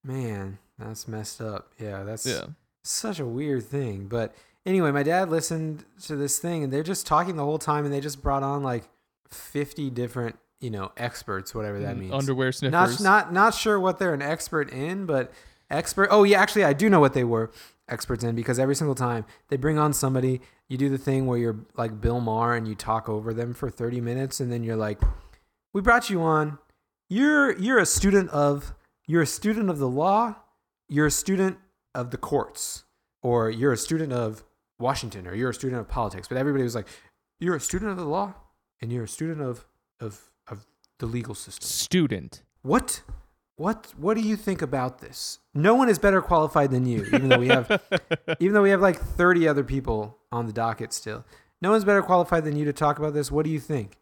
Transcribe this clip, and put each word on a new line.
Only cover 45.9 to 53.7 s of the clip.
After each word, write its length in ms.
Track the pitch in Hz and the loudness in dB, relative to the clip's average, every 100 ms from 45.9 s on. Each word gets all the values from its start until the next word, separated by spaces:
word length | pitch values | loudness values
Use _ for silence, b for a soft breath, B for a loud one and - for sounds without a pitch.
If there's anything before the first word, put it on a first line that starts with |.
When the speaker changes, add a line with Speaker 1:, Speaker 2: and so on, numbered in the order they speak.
| 175 | 6
Speaker 1:
better 240 | 202 190 | 4 4
qualified 480 | - 170 156 156 139 | 4 2 4 4 4
than 160 | 127 127 | 2 2
you, 180 | 117 - | 0 2
even 160 | 294 135 | 2 6
though 80 | 147 | 4
we 120 | 123 | 6
have, 200 | 139 117 208 - 190 - | 4 4 0 2 -4 -2
Speaker 2:
<laughs> 280 | 165 - 160 | -4 -2 0
Speaker 1:
even 140 | 180 | 4
though 80 | 208 | 6
we 80 | 196 | 6
have, 100 | 196 | 6
like, 180 | 190 170 | 4 2
thirty 480 | - - 180 175 160 | -6 4 4 6 4
other 160 | 143 | 2
people 540 | 127 135 123 110 107 - _ | 0 -4 -2 -4 -6 -12 _
on 160 | 120 113 | -6 -4
the 40 | |
docket 380 | 107 113 110 113 | -2 -4 -4 -8
still. 320 | - 110 110 - b b _ | -8 -8 -12 -14 b b _
No 80 | 185 | 2
one's 160 | 220 | 4
better 160 | 196 202 | 6 2
qualified 440 | 185 180 170 170 | 4 2 4 0
than 100 | 156 | 0
you 100 | 147 | -2
to 80 | 147 | -2
talk 240 | 143 147 147 | 0 0 0
about 160 | 151 | -2
this. 180 | 147 139 | -2 -2
What 140 | 143 | -2
do 60 | 156 | 0
you 80 | 156 | -4
think? 380 | 123 | -4